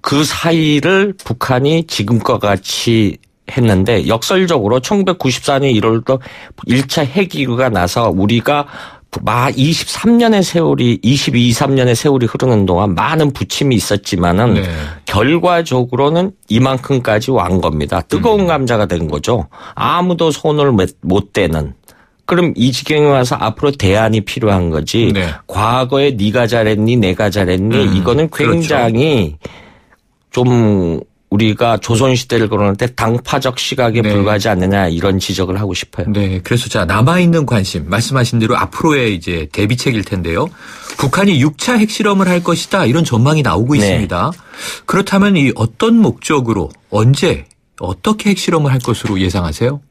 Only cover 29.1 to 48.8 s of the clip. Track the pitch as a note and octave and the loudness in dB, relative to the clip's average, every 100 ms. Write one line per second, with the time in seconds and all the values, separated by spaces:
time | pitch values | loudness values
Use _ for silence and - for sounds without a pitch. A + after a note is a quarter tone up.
29.1 | C3+ E2 D2 - - - - _ _ _ | 2 0 -6 -18 -20 -20 -20 _ _ _
30.1 | _ _ - B2 B2 G#2+ G2+ E2+ D#2+ - | _ _ 0 2 4 2 2 0 -4 -8
31.1 | _ _ G2+ A2 G#2 A#2 A2 - A#2 C3 | _ _ 0 0 2 0 0 0 0 2
32.1 | B2+ - A#2 A2+ G#2 G2+ G2 A#2+ - A2+ | 0 0 0 0 0 0 0 -4 -2 -2
33.1 | A#2+ - C#3 C3 B2 - - A#2+ A2+ G#2+ | -2 -2 -2 -2 -4 -6 -2 0 0 0
34.1 | G2+ G2+ G#2 A2 F#2+ F#2 G2+ F2+ E2 G2 | 2 2 0 0 0 0 0 0 0 0
35.1 | F#2+ - F#2+ F#2 F#2 G#2 F2+ - - F2+ | 0 -2 -4 -2 -2 -4 -6 -8 -6 -4
36.1 | G2+ G2 F#2 - A#2+ - A2+ F2 G2+ C3 | -2 -2 -4 -2 -2 -2 -4 -2 2 2
37.1 | F3+ E3+ E3 C3 A#2 F#2 F2+ D2+ G2+ - | 4 2 2 0 -2 -2 -6 -4 -4 -2
38.1 | C3+ B2 A#2 A2 A#2+ E2+ - D#3+ C#3+ A#2 | 0 0 0 0 0 -2 -2 0 2 0
39.1 | F#2+ F2 E2+ D2 - G#2+ B2 C#3 A2+ F#2+ | -2 -4 -6 -6 -4 -2 0 -2 -2 -4
40.1 | F#2+ E2 E2 D#3+ - - - - - C#3 | -6 -4 -4 -4 -8 -20 -20 -16 -6 -2
41.1 | F#3 G3+ D#3 D3 D3+ - B3 G#3+ - G#3 | 2 2 4 0 0 0 2 0 0 0
42.1 | G3 F#3 F3 F3 E3 - G3 B2 D3+ E3 | 2 2 0 0 -4 -2 0 2 2 0
43.1 | A2 C3 D#3 B2 E2 A#2+ D3 G2+ F2 - | 2 2 2 2 0 2 2 2 0 -2
44.1 | F2 A#2+ F3+ - - - - - F3+ G3+ | -2 -4 -6 -18 -16 -14 -12 -2 -2 2
45.1 | G3 G3+ F#3+ C3+ - A2+ - A3 A3+ F3+ | 2 4 4 2 0 -4 0 2 4 4
46.1 | - - D3+ A#2 G2+ C#2+ - _ G#2 A2+ | 0 -2 -2 0 -2 -4 -10 _ 0 2
47.1 | C#3 F3 D2 - _ _ - F2 F#2+ - | 2 0 -2 -8 _ _ -12 -10 -4 -2
48.1 | G#3+ G#3 F#3 - E3 D3 C3 | 0 0 0 0 0 2 0